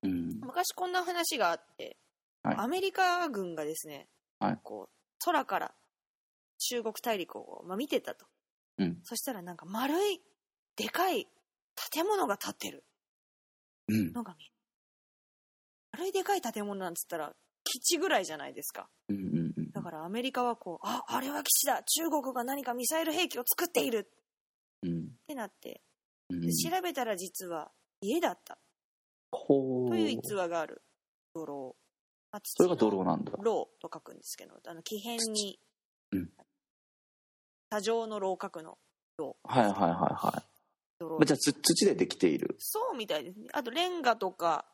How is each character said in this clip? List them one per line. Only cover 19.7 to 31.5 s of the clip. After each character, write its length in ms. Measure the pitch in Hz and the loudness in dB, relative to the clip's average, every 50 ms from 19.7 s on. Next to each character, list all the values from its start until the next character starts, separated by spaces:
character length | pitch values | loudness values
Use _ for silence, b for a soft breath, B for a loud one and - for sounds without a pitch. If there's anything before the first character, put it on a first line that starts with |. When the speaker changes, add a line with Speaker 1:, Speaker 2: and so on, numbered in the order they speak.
Speaker 2:
だ 100 | - - | -6 -8
か 100 | - 175 | -8 -8
ら 140 | 160 156 156 | -8 -8 -8
ア 40 | 170 | -4
メ 120 | 196 233 | -4 -2
リ 100 | 247 262 | -2 -2
カ 120 | - 254 247 | 0 0 0
は 120 | 247 233 | 0 0
こ 200 | 220 - 185 170 | -2 -6 -10 -10
う、 40 | - - | -8 -4
「あ、 180 | - 233 254 - - | -4 -4 -4 -4 -2
あ 120 | 226 247 | -2 -2
れ 120 | 262 269 | -2 -2
は 100 | 285 294 285 | -4 -4 2
基 80 | - | 2
地 140 | - - - | 4 4 4
だ。 180 | 277 254 - - | 4 2 0 0
中 260 | - - 285 320 330 | 0 0 2 2 2
国 240 | 277 302 254 269 254 | 0 0 0 0 -4
が 100 | 247 233 | -4 -2
何 200 | 240 269 285 269 | -2 -4 -4 -4
か 100 | 262 240 | -4 -4
ミ 120 | 247 247 | -2 0
サ 160 | 226 311 320 | 0 0 2
イ 40 | 330 | 0
ル 60 | 330 | 0
兵 160 | 302 330 359 302 | 2 0 0 0
器 120 | - - | -2 -6
を 40 | 240 | 0
作 200 | - - - 349 | 0 0 0 0
っ 20 | 339 | 0
て 160 | - - 285 | 2 2 2
い 60 | 277 | 2
る」 220 | 226 220 202 _ _ _ _ _ _ _ _ _ _ _ _ _ _ _ - | 0 0 -2 _ _ _ _ _ _ _ _ _ _ _ _ _ _ _ -4
Speaker 1:
う 40 | 90 | -2
ん。 180 | 85 - 160 | -2 -2 -4
Speaker 2:
っ 200 | - - _ _ _ | -6 -10 _ _ _
て 60 | 302 | -8
な 120 | 262 220 | -6 -6
っ 60 | 196 | -8
て、 300 | _ _ - 62 - - _ _ _ _ _ _ _ _ _ _ | _ _ -14 -14 -14 -14 _ _ _ _ _ _ _ _ _ _
Speaker 1:
う 60 | - | -4
ん。 60 | - | 0
Speaker 2:
で、 100 | - 170 | 2 2
調 180 | 170 - - - 339 370 | 2 2 2 2 0 0
べ 120 | 370 359 311 | 0 0 -2
た 120 | 277 247 | -2 -2
ら 100 | 226 208 | -2 -2
実 320 | 180 180 190 - - 185 180 | -2 -4 -8 -8 -8 -8 -6
は 240 | 170 160 151 - _ _ _ _ _ _ | -6 -6 -6 -8 _ _ _ _ _ _
家 180 | - 196 240 339 | 0 2 2 4
だ 120 | 349 285 180 | 2 2 0
っ 60 | - _ | -2 _
た。 160 | - - _ _ _ _ _ _ _ _ _ _ _ _ _ _ _ | -18 -18 _ _ _ _ _ _ _ _ _ _ _ _ _ _ _
Speaker 1:
ほ 540 | - - - - 139 139 135 131 131 123 127 123 | -8 -8 4 6 6 6 6 2 0 0 2 2
ー。 20 | |
Speaker 2:
と 60 | 117 | 2
い 100 | 110 110 | 4 4
う 40 | 107 | 2
逸 260 | 113 113 - - 208 | 2 -2 -4 -4 -2
話 120 | 202 180 170 | -2 0 0
が 120 | 170 170 | 0 -2
あ 60 | 156 | -4
る。 180 | - - - _ _ _ _ _ _ _ _ _ _ _ | -4 -8 -16 _ _ _ _ _ _ _ _ _ _ _
土 120 | 165 160 | -10 -8
楼。 300 | 147 | -8